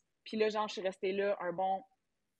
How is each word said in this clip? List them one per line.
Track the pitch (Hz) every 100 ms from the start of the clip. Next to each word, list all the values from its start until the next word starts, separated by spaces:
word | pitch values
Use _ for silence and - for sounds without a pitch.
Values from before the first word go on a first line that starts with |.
| _ _
Puis | - 220
là, | 214
genre, | 214 214
je |
suis | 220
restée | 190 190 190
là | 202 202 202
un | 180
bon, | 175 190 190 - _ _ _ _ _